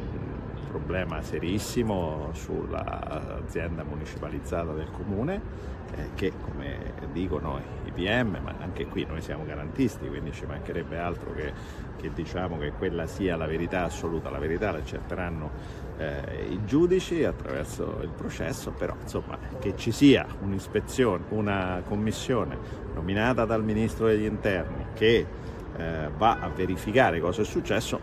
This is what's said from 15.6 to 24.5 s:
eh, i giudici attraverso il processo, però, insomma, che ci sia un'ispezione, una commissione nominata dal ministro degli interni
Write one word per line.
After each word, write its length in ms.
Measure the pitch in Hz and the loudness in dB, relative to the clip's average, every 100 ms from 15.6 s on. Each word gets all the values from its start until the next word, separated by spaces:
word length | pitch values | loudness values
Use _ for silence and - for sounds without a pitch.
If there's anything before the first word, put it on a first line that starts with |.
| - - - - | -10 -10 -8 -4
eh, 520 | 78 71 - - 52 | -4 -2 -4 -4 -4
i 100 | 92 104 | -2 2
giudici 580 | 143 175 185 - 170 | 6 6 6 2 2
attraverso 760 | 107 - 76 67 - - 80 78 | 2 0 -2 -4 -4 -4 -4 -2
il 80 | 78 | -4
processo, 600 | - 214 - 80 - - | -4 -6 -4 -4 -4 -4
però, 220 | - 90 - | -4 -4 -4
insomma, 380 | - 98 - - - - | -4 -4 -4 -6 -6 -4
che 180 | 101 98 | -2 -2
ci 160 | 120 | 0
sia 340 | - 143 104 - - | 8 10 10 8 -4
un'ispezione, 840 | 101 95 - 104 - - 120 87 73 | -2 -2 0 0 0 4 4 4 0
una 500 | 107 104 98 92 90 90 | 0 2 2 0 -2 -2
commissione 720 | 104 107 98 - 123 71 - - - - | 0 0 0 2 2 2 -4 -8 -8 -6
nominata 540 | 80 87 101 117 123 110 | -4 0 2 4 4 4
dal 180 | 110 | 4
ministro 440 | 107 107 110 - 113 | 2 2 2 4 4
degli 160 | 107 | 6
interni 600 | 107 101 107 | 4 2 2